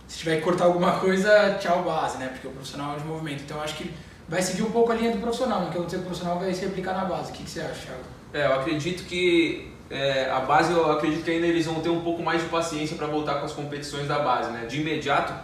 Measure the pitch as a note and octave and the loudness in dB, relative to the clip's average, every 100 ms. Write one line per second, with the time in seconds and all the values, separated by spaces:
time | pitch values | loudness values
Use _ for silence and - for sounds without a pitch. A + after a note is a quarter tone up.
0 | - - E3 D#3+ F3+ E3+ F3 F3 F3 E3+ | -16 -6 -2 0 2 4 4 6 4 4
1 | F#3+ F#3+ G#3 G#3+ G3+ - - F3 D#3+ D#3+ | 2 4 6 8 6 2 2 2 2 0
2 | C3+ B2+ C3 - C3+ C3+ - C#3+ D3 D3 | -2 -4 -8 -8 -12 -12 -12 -8 -6 -6
3 | D#3 D#3 D#3 C3+ - D3+ D3+ - F3+ - | -6 -6 -6 -8 -8 -8 -6 -6 -8 -10
4 | - - - E3+ F#3 - A3 A#3 A#3 A3+ | -16 -18 -4 -2 0 0 2 4 4 4
5 | A#3 G3+ A#3+ A3+ A#3+ G3 E3+ F3 E3+ F3+ | 2 2 -2 0 0 0 0 -2 -4 -4
6 | - E3+ F3 F3+ F#3+ F3+ G3 F3 F#3 F#3+ | -6 -4 -2 -2 -2 -2 -2 -4 -4 -2
7 | F#3 - - - - - - - - C3 | -2 -2 -6 -10 -10 -8 -8 -8 -10 -12
8 | - - - D3+ C#3 C3+ D3 D3+ E3 F3 | -14 -16 -8 0 2 4 2 0 -2 -4
9 | - F3 F3+ E3+ D#3 - - - - C#3 | -4 0 4 6 4 0 -10 -16 -10 -2
10 | C#3 C3+ C3 - - D3 D#3+ E3+ D#3 D3+ | 0 0 0 0 4 4 6 4 4 2
11 | D#3+ E3 E3+ E3 E3+ E3 D3+ D#3+ D#3+ E3+ | 2 0 0 0 2 2 0 0 0 0
12 | E3+ E3 D#3+ E3 E3 E3 D#3+ D3+ D3 - | 0 -2 0 0 0 0 0 -2 -4 -4
13 | D3+ D3+ C#3+ - D3+ - C#3+ C#3+ C#3 C#3+ | -2 -2 -2 -2 -4 -6 -6 -6 -6 -6
14 | C#3+ D3 - - A#2 A#2 A#2 C#3 D#3 D3+ | -2 0 0 0 -2 -6 -6 -4 -2 -2
15 | C#3+ C#3 - - | 0 0 0 -4